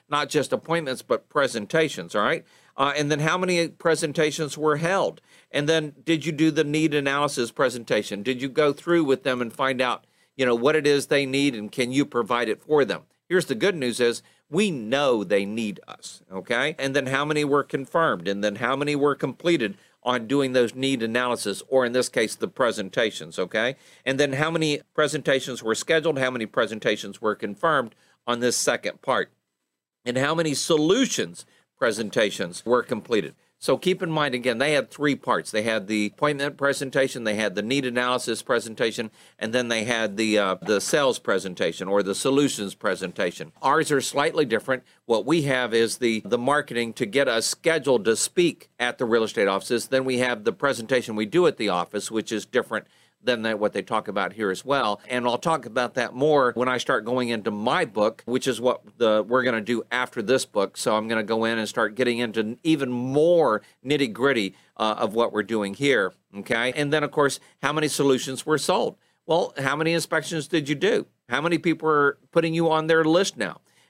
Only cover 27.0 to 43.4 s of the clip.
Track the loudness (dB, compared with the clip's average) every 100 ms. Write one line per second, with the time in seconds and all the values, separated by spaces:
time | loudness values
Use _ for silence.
27 | -4 -6 -4 -4 -6 -4 0 0 -2 -8
28 | _ _ -6 -2 0 0 0 -2 -4 -8
29 | -2 -2 -2 _ _ _ _ _ _ _
30 | -6 -2 -2 0 -2 -2 0 2 4 2
31 | 2 -2 -6 -8 -20 _ _ -4 -2 0
32 | -2 0 0 0 -8 -6 0 0 0 -6
33 | -2 -2 -2 -8 _ _ -2 0 0 0
34 | -2 -2 -2 0 0 0 2 0 -2 -2
35 | 0 0 0 -2 -2 -2 0 -2 -2 -2
36 | -2 0 -2 0 -4 -2 -2 0 -2 0
37 | 0 0 -2 0 0 -2 0 0 0 0
38 | 0 0 -2 -4 0 -2 -2 -2 -2 -2
39 | -8 -10 -20 -10 -4 -2 0 0 0 0
40 | -2 0 2 4 2 0 0 0 2 2
41 | 2 0 0 -2 -2 -4 -4 -2 -2 0
42 | 0 0 2 2 2 0 -6 -4 -4 -2
43 | -4 -4 -4 -4